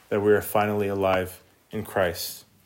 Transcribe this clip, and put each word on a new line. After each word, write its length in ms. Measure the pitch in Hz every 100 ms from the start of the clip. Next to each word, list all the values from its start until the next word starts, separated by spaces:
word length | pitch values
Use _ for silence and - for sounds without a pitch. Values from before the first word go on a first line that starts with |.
| _
that 120 | 107
we 120 | 104
are 80 | 101
finally 480 | - 107 104 104 101
alive 520 | 98 95 92 90 - _ _ _
in 140 | 110
Christ. 600 | - 104 90 82 - - - _